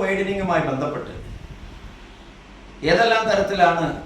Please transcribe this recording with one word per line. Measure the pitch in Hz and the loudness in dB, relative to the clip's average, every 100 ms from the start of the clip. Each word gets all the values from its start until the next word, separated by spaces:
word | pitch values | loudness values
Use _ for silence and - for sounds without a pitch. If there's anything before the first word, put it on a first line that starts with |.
വൈഡനിങ്ങുമായി | 190 190 196 196 180 165 139 | 0 0 0 -2 0 2 0
ബന്ധപ്പെട്ട് | 131 147 - - - - - - - - - - - - - - - - - - - 151 | -2 -4 -4 -8 -12 -12 -14 -14 -16 -16 -16 -16 -18 -20 -20 -20 -20 -20 -20 -20 -4 2
ഏതെല്ലാം | 180 226 226 220 | 4 6 4 2
തരത്തിലാണ് | 196 196 196 175 165 160 - | 2 2 4 4 4 -2 -4